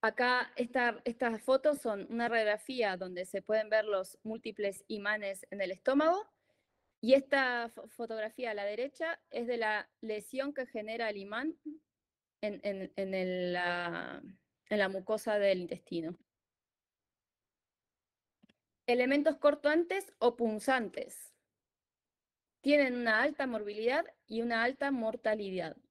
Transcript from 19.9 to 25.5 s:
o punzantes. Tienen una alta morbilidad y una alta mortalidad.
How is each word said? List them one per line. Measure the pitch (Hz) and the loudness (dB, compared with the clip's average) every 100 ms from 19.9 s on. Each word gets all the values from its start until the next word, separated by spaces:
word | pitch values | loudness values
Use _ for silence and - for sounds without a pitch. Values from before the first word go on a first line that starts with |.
| 381 381 _ | -2 -6 _
o | 240 240 | 2 2
punzantes. | 233 214 240 262 208 - - - - _ _ _ _ _ _ _ _ _ _ _ _ _ | -2 0 2 2 0 -6 -12 -12 -20 _ _ _ _ _ _ _ _ _ _ _ _ _
Tienen | 262 294 269 | 4 6 6
una | 247 233 214 | 2 2 2
alta | 269 294 269 | 2 0 -4
morbilidad | 220 208 208 226 277 349 - _ | -2 -6 -2 0 0 -2 -10 _
y | 220 | -4
una | 233 226 | -2 0
alta | 240 277 277 | 0 0 -2
mortalidad. | 269 220 226 226 214 202 | 0 -2 -2 -2 -2 -2